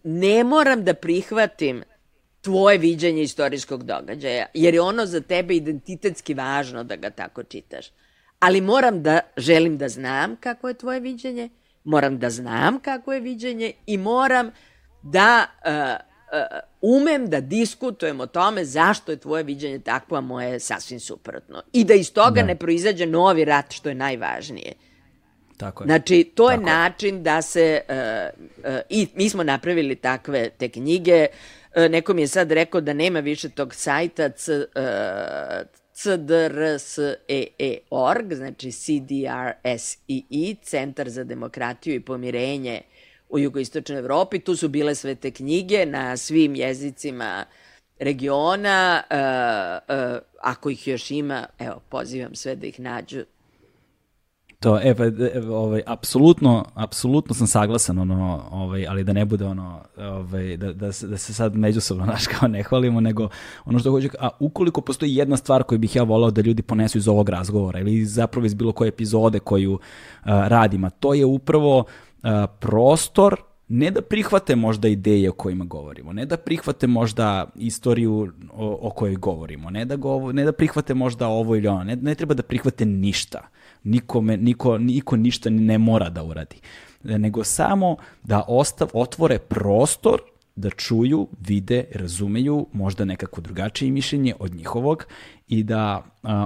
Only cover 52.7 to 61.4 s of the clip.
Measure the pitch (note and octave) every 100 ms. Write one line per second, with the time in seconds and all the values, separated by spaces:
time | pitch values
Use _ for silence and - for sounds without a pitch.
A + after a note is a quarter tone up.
52.7 | - B2 A#2+ - C3+ - _ _ _ _
53.7 | _ _ _ _ _ _ _ _ - A#2
54.7 | G#2+ C3 A2+ A#2 G#2+ B2 B2+ A2 A2 A2
55.7 | G#2+ - A2+ - B2+ D#3 E3+ C3+ A2+ -
56.7 | - A2 - B2+ D3 - B2+ A2 G#2+ G#2
57.7 | A#2 - F2+ F#2 F#2 F#2 D#2+ - F#2 F#2
58.7 | F#2+ F2+ G2 G2 G2+ G#2 G#2 G2 F#2+ F#2
59.7 | E2 - - G2+ F#2+ F#2 F#2+ F#2 F2 G2
60.7 | F2+ G2+ G2 G2+ G2+ - G#2+